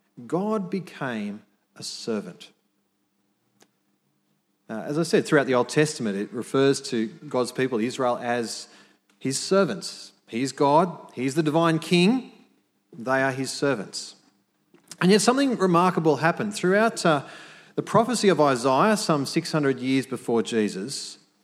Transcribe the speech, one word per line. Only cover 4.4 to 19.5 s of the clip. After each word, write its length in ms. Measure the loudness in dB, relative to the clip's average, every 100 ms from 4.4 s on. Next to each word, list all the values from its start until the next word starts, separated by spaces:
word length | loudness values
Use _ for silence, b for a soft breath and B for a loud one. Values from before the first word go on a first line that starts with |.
| _ _ _
Uh, 140 | -10 -6
as 120 | -4
I 60 |
said, 200 | 2 0 4
throughout 200 | 2 4
the 80 |
Old 140 | 2 2
Testament, 480 | 2 0 0 -4 -4
it 160 | -6
refers 480 | -8 -2 2 4 2
to 240 | -2 -2 -2 -6 -6
God's 240 | -2 -2
people, 260 | -2 -2 0
Israel, 400 | -2 -2 -2 -2
as 460 | -2 -2 -4 -8 -14 b b b _ _
his 200 | -6 -4
servants. 720 | 0 2 2 -2 -10 -14 -20 _ _
He's 240 | -4 -4
God, 480 | 0 4 4 4 -4 -14
he's 220 | -6 -2 0
the 60 |
divine 360 | 0 2 2 0
king, 540 | 2 4 4 2 -4 -20 _ _ _ _ _
they 300 | -12 -4 0
are 100 | 0
his 200 | -2 -6
servants. 640 | -2 -2 -2 -6 -12 -14 -20 _ _ _ _ _ _ _ 0
And 100 | 4
yet 100 | 6
something 360 | 4 2 0 2
remarkable 600 | 4 4 4 2 2 2
happened. 380 | 0 0 -6
Throughout, 500 | -2 0 2 2 0
uh, 180 | 0 0 B B B B B
the 80 | -8
prophecy 460 | 0 2 2 2 2
of 120 | 4
Isaiah, 560 | 4 4 2 4 4 2
some 300 | 0 0 0
six 260 | -4 -2